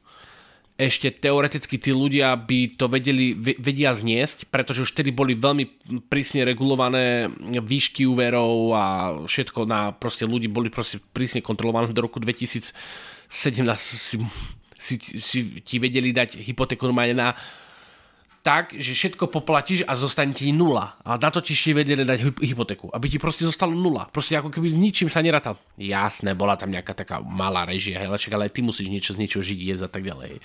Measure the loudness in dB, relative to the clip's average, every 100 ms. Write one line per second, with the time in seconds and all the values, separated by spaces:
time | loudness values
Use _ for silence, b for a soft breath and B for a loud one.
0 | B B B B B B B -2 0 2
1 | -2 0 2 4 2 -2 -4 -2 2 2
2 | 4 4 4 2 2 2 2 0 0 2
3 | 2 4 2 2 -2 -2 0 2 2 2
4 | 0 0 0 -6 -4 -4 -2 -2 -2 -2
5 | 0 2 2 2 2 2 -2 _ -10 -8
6 | -2 -2 0 0 0 2 2 2 2 2
7 | 2 0 -2 -6 -4 -4 0 0 0 2
8 | 2 4 4 4 4 4 4 2 2 0
9 | -2 -4 -4 -4 -2 -2 0 0 -2 -4
10 | -6 -4 -2 0 0 -2 -2 -2 -6 -8
11 | -8 -4 -2 -2 -2 -2 0 2 2 0
12 | -2 -2 -4 -2 -4 -6 -8 -12 B B
13 | B B B -2 0 2 2 0 -2 -4
14 | -4 -4 -4 B B B -20 -12 -8 -8
15 | -8 -6 -2 -2 -4 -8 -6 0 0 2
16 | 2 2 0 -4 -6 -2 -2 0 0 2
17 | 2 2 0 -2 B B B B B B
18 | B B B _ 2 2 0 -6 -4 -2
19 | -2 0 -2 -2 2 2 2 0 0 0
20 | 0 0 0 0 2 4 4 4 -2 -8
21 | -4 0 2 0 -2 0 2 2 2 2
22 | 2 2 0 0 0 0 -4 -6 -8 -4
23 | -2 0 -2 0 0 0 0 2 2 0
24 | -4 -4 -2 -2 -2 0 2 4 4 4
25 | 0 2 4 2 0 -8 _ -8 -2 0
26 | 0 0 -2 2 2 2 -2 -6 -6 -8
27 | -8 -8 -6 -2 0 0 -2 -2 -2 -4
28 | -4 -4 -2 -2 -2 -2 -2 -2 -4 -4
29 | -4 -2 -2 -2 -4 -4 -4 -4 -4 -8
30 | -8 -10 -14 -14